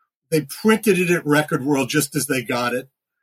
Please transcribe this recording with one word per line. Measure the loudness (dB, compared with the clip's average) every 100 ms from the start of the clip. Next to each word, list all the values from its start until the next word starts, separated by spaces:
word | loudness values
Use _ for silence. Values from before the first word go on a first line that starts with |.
| _ _ _
they | -2 -2
printed | -2 2 2 2 2
it | 2
at | 0 2
Record | 2 2 -2
World | 0 0 0
just | -2 -2 -2
as | -2
they | -4
got | -4 -4 -2
it. | -4 -6 _ _ _